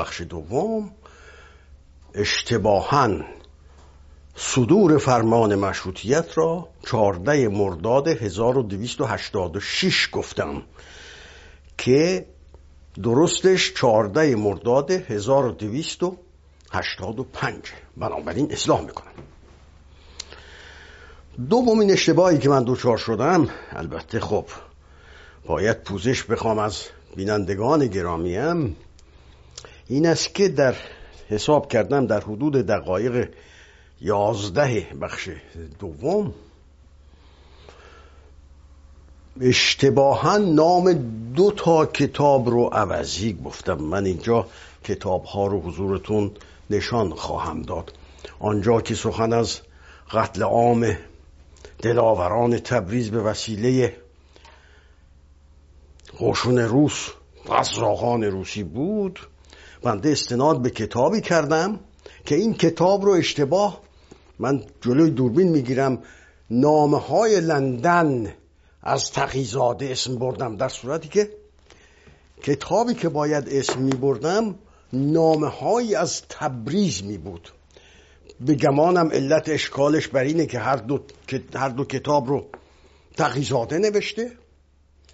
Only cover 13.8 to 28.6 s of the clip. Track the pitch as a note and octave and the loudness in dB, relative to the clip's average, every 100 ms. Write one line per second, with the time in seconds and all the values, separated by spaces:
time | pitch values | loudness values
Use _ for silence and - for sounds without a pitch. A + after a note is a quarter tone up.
13.8 | C3 G#2+ G#2 C#3 D#3 A2 G#2 F2+ A#2+ C3 | 2 4 2 2 2 2 0 -2 0 0
14.8 | D#3+ F#3 - G#2 G2+ C#3 B2+ F#2 G#2 C3 | 2 -4 -4 -4 2 2 2 -2 -6 -6
15.8 | E3 - F3+ F#3 - _ _ _ - F#2 | -8 -4 -6 -6 -18 _ _ _ -8 -6
16.8 | - - F#2 A2+ B2+ - C3 - - - | -6 -8 -8 -8 -10 -6 -8 -8 -14 -20
17.8 | - - G#2+ D#2 D2+ F#2 D3 - - C3+ | -20 -8 -8 -6 -6 -4 -4 -2 0 0
18.8 | - - - - - - - - - - | -2 -14 -16 -20 -20 -20 -20 -20 -20 -20
19.8 | - - - - - - - - - - | -20 -20 -20 -18 -18 -18 -20 -20 -20 -20
20.8 | - - - - - - B2+ A#3 B3 A3 | -20 -20 -20 -20 -18 -8 0 2 4 4
21.8 | G3+ F#3 - D#3+ F#3 D3+ C#3 C#3 A#2+ B2 | 6 4 4 4 6 4 4 4 2 0
22.8 | B2 A2 - G#2+ C#3 F#3 B2+ - - - | 2 0 0 0 2 4 2 -2 -14 -12
23.8 | D#2+ D#2+ - A2 E2 G2 - - - - | -10 -10 -6 -6 -2 -2 -4 -14 -20 -20
24.8 | - - - - - - - D#2 G#2 A2 | -20 -20 -20 -20 -20 -16 -4 0 0 0
25.8 | - G2 G#2+ B2 - A2+ A2+ G#2+ G#2+ - | -4 -4 -2 -2 -2 -2 0 0 -2 -4
26.8 | - - - - G2 G#2 F#2+ G2 A#2+ D#3 | -12 -18 -16 -6 -2 -2 -2 -2 2 2
27.8 | B2+ F#2 F2 E2 F2 F#2 D#3 F3 | 2 -2 -4 -2 -4 -2 -2 -2